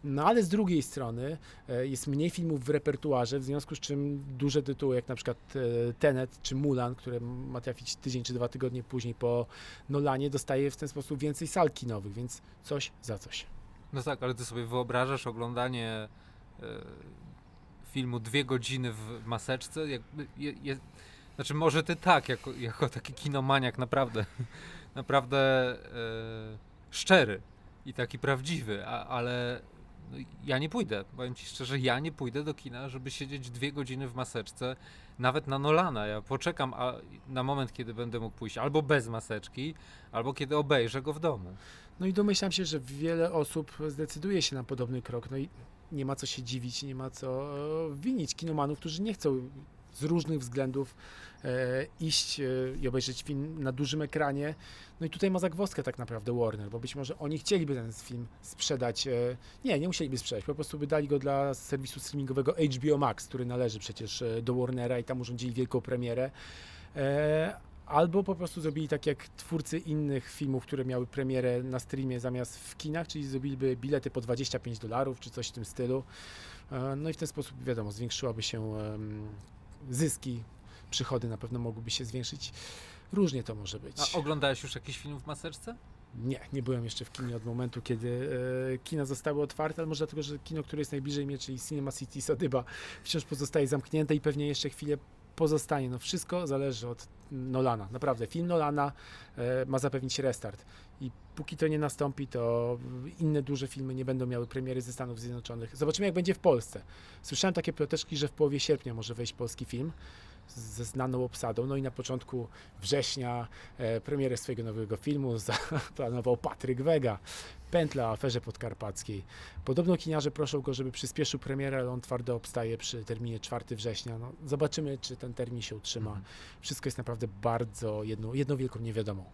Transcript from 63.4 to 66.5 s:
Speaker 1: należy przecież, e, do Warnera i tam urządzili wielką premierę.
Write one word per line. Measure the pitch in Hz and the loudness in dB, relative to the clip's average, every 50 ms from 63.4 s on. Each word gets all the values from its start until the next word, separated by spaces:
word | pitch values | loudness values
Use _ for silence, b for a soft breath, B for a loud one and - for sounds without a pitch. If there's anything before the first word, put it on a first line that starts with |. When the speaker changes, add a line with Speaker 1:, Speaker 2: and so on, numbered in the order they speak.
| 127 | -2
Speaker 1:
należy | 123 123 123 127 117 107 107 | 0 2 2 2 2 0 -2
przecież, | - - 110 - 113 104 - - | -6 -8 -6 -6 -6 -6 -4 -2
e, | 127 117 113 113 | 0 0 0 0
do | 113 123 123 | 2 2 2
Warnera | 127 123 123 127 127 120 123 127 120 | 2 2 2 0 0 2 2 2 0
i | 120 | 0
tam | - 135 127 | -2 -2 -2
urządzili | 123 117 120 117 123 127 113 | -2 -4 -4 -2 -2 -2 0
wielką | 123 127 120 - 127 | 0 0 2 2 0
premierę. | - - 131 120 123 120 117 123 127 139 B B B B | 2 2 0 0 0 0 2 0 0 -2 B B B B